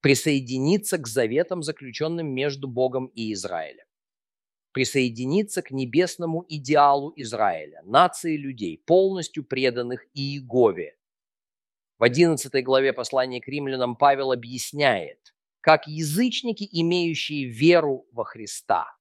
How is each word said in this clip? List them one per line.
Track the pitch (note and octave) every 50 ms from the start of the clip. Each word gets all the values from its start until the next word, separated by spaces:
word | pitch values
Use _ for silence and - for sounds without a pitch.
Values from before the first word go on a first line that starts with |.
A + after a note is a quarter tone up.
Присоединиться | - C#3+ C#3 B2+ - D#3+ D3 C#3 C3 A#2+ B2+ C3 C3+ D3+ G3 G3+ G#3 - F#3+
к | E3+ C3+
заветам, | A2+ A2 C3+ A#2+ A2 A#2 D3 F3 - F#3 F3
заключенным | D3+ D#3 D#3 - C#3+ B2+ A2+ - D3+ D#3+ E3+ E3+ E3
между | D3 C3 B2+ C3+ D3 C3+ C#3 C#3 C3+
Богом | A#2+ B2 C3 B2+ B2 C3 C3
и | B2+ _ A2+ A2+ G#2+ G#2+
Израилем. | F#2+ F2+ G2 F2+ E2 D#2+ D2 - - _ _ _ _ _ _ _ _ _ _ _ _ _ _ _ _ _ _
Присоединиться | _ C3 C3 - - C#3 B2+ B2 A2+ A2+ B2+ C3 D3+ G3+ G#3+ G#3 - F#3
к | E3+ -
небесному | C3+ C3+ C3 B2 A2+ D#3 F3+ E3+ - - F3 E3 D#3+ E3 F3
идеалу | _ D#3 D3+ C3 B2 D3+ D3 C#3+ C#3+ C#3 C#3 C#3 D3+ E3+
Израиля, | D3 C3 A2 A#2 G#2 G#2+ G2 E2+ D#2+ D2+ D2 D#2 D2+ D#2
нации | F#2 A2+ C#3+ F3+ F3+ F3+ - - E3 D#3
людей, | D3 C#3+ C3+ C3 A2+ G#2 E2+ D#2
полностью | - _ - E3 F#3 F#3+ F#3+ F#3+ F#3 D#3+ - - D#3 C3+
преданных | _ C3 C3 C3 B2+ A#2+ B2 A#2+ A#2+ B2+ B2 - _ _
Иегове. | C#3+ C#3 C#3 C#3+ C#3+ C3 A#2+ A#2 B2+ A#2+ G#2+ F2+ E2+ E2 D2 _ _ _ _ _ _ _ _ _ _ _ _ _ _ _ _ _ _ _ _ _
В | _ A#2
одиннадцатой | A#2+ B2 D3+ F3 E3+ D#3+ C3 - C3 - C3+
главе | B2 C3 C3 C3 C3+ C3+ B2
послания | B2+ A#2+ - - C3 B2+ C3 B2 B2
к | - -
римлянам | C3+ D3 C#3+ C3+ C3 B2+ B2+ B2 A#2+
Павел | _ C#3+ C#3+ C#3 C3+ C3+ C3
объясняет, | B2+ A#2+ A#2 A#2+ B2+ B2 - - - C#3+ D3 C3+ A#2 F#2+ D#2+ C#2+ - _ _ _ _ _ _ _ _ _
как | - D#3+ D#3 D#3 -
язычники, | D3+ D3+ D#3 D#3+ D3 D3+ F#3+ B3 B3+ A3 - - A#3+ A3 - G#3 G3
имеющие | - E3 E3 E3+ F3 F3+ F3 E3+ D#3+ - - - D3+ D3 C3+ B2
веру | A#2 A2 C#3+ E3 F3 E3+ D#3 D3 C3+ B2+ - _ _
во | A#2+ A2
Христа | - - A2+ A2 G2+ - - _ - G#2 E2+ - - - _